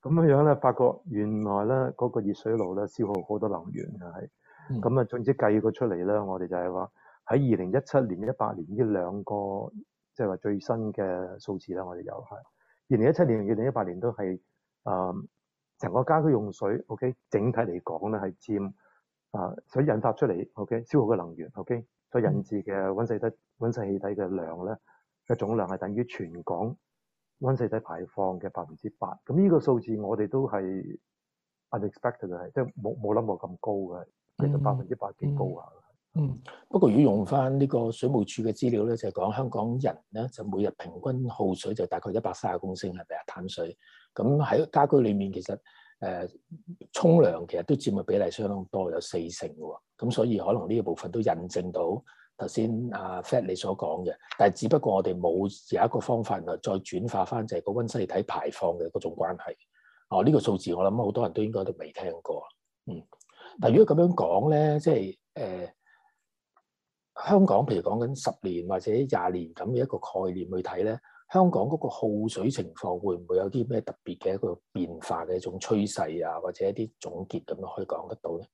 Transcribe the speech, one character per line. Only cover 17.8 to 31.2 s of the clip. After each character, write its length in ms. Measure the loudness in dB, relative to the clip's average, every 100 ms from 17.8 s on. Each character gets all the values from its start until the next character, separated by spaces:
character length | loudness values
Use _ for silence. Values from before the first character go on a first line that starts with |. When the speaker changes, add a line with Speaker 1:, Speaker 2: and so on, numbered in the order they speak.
Speaker 1:
講 300 | -6 -6 -4
咧， 80 | -2
係 160 | -4 -8
佔， 340 | -4 -2 -2 -8 _ _ _ _ _
啊， 240 | -6 -6 -6 _
所 160 | 0
引 180 | 2 4
發 140 | 2
出 140 | 2 0
嚟， 200 | 0 -4
OK， 300 | -8 -4 -4 2
消 140 | 2
耗 80 | 4
嘅 80 | 2
能 200 | 0 -10
源， 140 | -12 -12
OK， 280 | -4 -4 -6 _ _
所 100 | 2
引 220 | 2 2
致 180 | 0 -6
嘅 140 | -4 -2 -2
溫 180 | 0 -2
室 100 | 0
氣 80 | -2
體， 0 |
Speaker 2:
嗯。 120 | -4 _ _
Speaker 1:
溫 160 | -4
室 80 | -2 -2
氣 100 | -2
體 80 | -2
嘅 220 | -2 -2 -2
量 300 | -4 -6 -6
咧， 120 | -8 _ _ _ _ _
嘅 100 | -2
總 220 | 0 0
量 100 | 0
係 100 | -2
等 160 | -4 -4
於 100 | -4
全 260 | -6 -10 -8
港 340 | -6 -4 -4 -6 _ _ _ _ _ _
溫 180 | 0 2
室 100 | 0
氣 60 |
體 60 | -2
排 260 | -4 -10 -8
放 340 | -2 -2 -2
嘅 80 | -6
百 120 | -8
分 120 | -10 -10
之 100 | -12 _
八。 180 | -8 -8 -2
噉 100 | 4
呢 140 | 6
個 100 | 6
數 200 | 6 2
字 200 | 2 -4
我 160 | -2 -2
哋 140 | 0
都 180 | 0 0
係 520 | -2 -2 -6 -8 -14 _ _